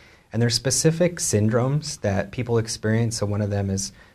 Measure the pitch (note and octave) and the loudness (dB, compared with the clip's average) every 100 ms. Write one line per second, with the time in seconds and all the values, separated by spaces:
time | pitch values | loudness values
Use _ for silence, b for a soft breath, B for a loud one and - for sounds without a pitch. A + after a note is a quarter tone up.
0 | B B B A2+ A#2+ A#2 C3+ B2+ D#3+ E3 | B B B 0 0 2 0 2 2 2
1 | F3 F3 - G#2+ G#2+ A#2 B2+ D3 D3+ - | 0 0 0 2 2 2 2 0 -2 -4
2 | G#2+ G2 - - A#2+ A#2 G#2+ - G#2+ A2 | -2 -2 -2 -6 -2 0 0 -4 0 2
3 | A#2 A2+ G2+ G#2 G#2 G2+ G2 F#2+ - B | 0 -2 -2 -2 0 0 0 -2 -4 B
4 | B | B